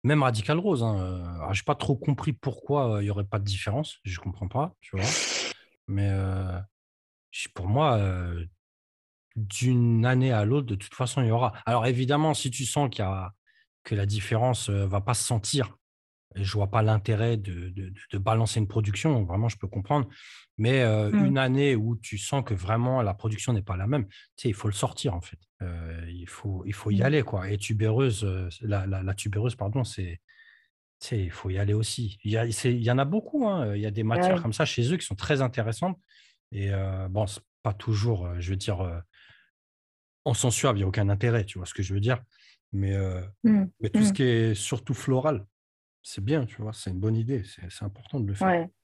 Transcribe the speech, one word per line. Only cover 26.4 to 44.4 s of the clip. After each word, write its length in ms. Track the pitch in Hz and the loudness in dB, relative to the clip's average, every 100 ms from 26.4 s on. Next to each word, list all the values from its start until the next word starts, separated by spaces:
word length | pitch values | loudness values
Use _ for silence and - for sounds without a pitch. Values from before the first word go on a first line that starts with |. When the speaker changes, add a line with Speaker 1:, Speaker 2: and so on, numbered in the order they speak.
| 104 92 95 | -6 -6 -6
Speaker 1:
il 80 | |
faut 180 | 101 107 | -6 2
y 80 | 98 | 4
Speaker 2:
Mm. 40 | |
Speaker 1:
aller, 200 | 127 151 | 6 4
quoi. 260 | 123 101 95 | 2 -2 -2
Et 80 | 101 | -4
tubéreuse, 680 | - 110 110 110 135 98 101 | -2 0 2 4 2 2 -2
euh, 240 | 92 90 - | -2 -6 -6
la, 240 | 107 101 95 | -2 -2 0
la, 160 | 95 | -2
la 120 | 92 | -2
tubéreuse, 420 | 95 104 101 120 117 | -4 -2 -2 -2 -2
pardon, 280 | 101 131 | -2 -2
c'est, 380 | 120 - 92 85 _ - - _ _ _ _ _ | -4 -4 -8 -8 _ -20 -20 _ _ _ _ _
tu 80 | - | -4
sais, 160 | 110 | -2
il 80 | 90 | -2
faut 180 | - 95 | -4 -4
y 80 | 92 | 0
aller 160 | 101 | 2
aussi. 460 | 104 110 - 113 - 104 | 2 0 -4 -6 -4 -2
Il 60 | |
y 60 | 110 | 0
a, 140 | 117 | 0
c'est, 220 | 110 131 | 0 0
il 100 | 120 | 2
y 80 | 117 | 2
en 60 | 127 | 2
a 60 | 139 | 2
beaucoup, 420 | 208 - 302 226 | 0 -2 0 0
hein. 260 | 185 113 101 | 0 0 -2
Il 60 | |
y 40 | 107 | -2
a 40 | |
des 120 | 104 | 0
matières 320 | 110 120 180 180 | 0 4 4 2
Speaker 2:
Ouais. 60 | |
Speaker 1:
comme 120 | 160 | 0
ça 120 | 107 156 | 0 0
chez 280 | - 120 | 2 0
eux 40 | 180 | 0
qui 80 | - | -4
sont 100 | - | -8
très 260 | - 143 | 0 2
intéressantes. 560 | 131 - 110 110 180 175 _ _ _ _ _ | 2 0 -2 -2 -4 -4 _ _ _ _ _
Et, 200 | 101 98 | -4 -2
euh, 340 | 98 95 92 95 | 0 -2 -4 -2
bon, 160 | 98 101 | -2 -2
c'est 160 | - _ _ | -4 _ _
pas 100 | 113 | -4
toujours, 540 | 101 - 107 113 104 87 | -2 0 0 2 0 -2
euh, 80 | 87 | -4
je 100 | 87 | -2
veux 60 | 95 | -2
dire, 240 | - 90 | -2 -2
euh, 180 | 92 85 - _ - - _ _ _ _ _ _ _ _ 143 | -4 -6 -12 _ -20 -20 _ _ _ _ _ _ _ _ -2
en 80 | |
sens 200 | 120 123 107 | 2 2 2
suave, 200 | 143 104 | 2 2
il 40 | |
n'y 40 | |
a 40 | 95 | 2
aucun 220 | 92 101 | 2 2
intérêt, 360 | 101 120 117 98 | 2 2 2 -2
tu 120 | 92 | -8
vois 80 | 90 | -10
ce 80 | |
que 80 | - | -6
je 100 | 90 | -2
veux 60 | 98 | 0
dire. 200 | 107 123 - _ _ _ _ | 0 -2 -6 _ _ _ _
Mais, 220 | 101 98 | -2 0
euh, 280 | 98 95 90 95 - | 0 -2 -4 -10 0
Speaker 2:
Mm. 200 | 226 208 - _ | 4 4 2 _
Speaker 1:
mais 100 | 110 | 0
tout 140 | - | 4
ce 80 | 107 | 4
Speaker 2:
Mm. 20 | |
Speaker 1:
qui 100 | 190 | 4
est 300 | 127 113 | 4 6